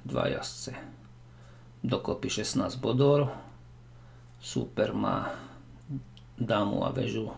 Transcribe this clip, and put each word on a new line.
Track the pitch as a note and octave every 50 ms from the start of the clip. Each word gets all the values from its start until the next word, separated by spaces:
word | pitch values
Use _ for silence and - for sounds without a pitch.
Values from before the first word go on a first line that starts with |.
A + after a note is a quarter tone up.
| -
dva | - - - - -
jazdce. | - - - - - - - - - - - - - - - - - - - - - - - - - - - - - -
Dokopy | - - - G2+ - - E2+ - - A2
šestnásť | - - G#2+ - - - G2+ F2 F2
bodov. | - - A2 A#2 B2+ C#3 C#3+ C#3+ C#3+ C#3+ B2+ - - - - - - - - - - - - - - - - - - - - - - -
Super | - - - - - - - G#2 -
má | - G#2 - G1+ G1+ G#1 - - - - - - - - - - - - - - C#3+ C3 - - - - - - -
dámu | - A#2+ G#2+ A#2 G#2 G#2 G2+ - - -
a | -
väžu. | - - - A#2 A2+ A2 A2 G#2+ -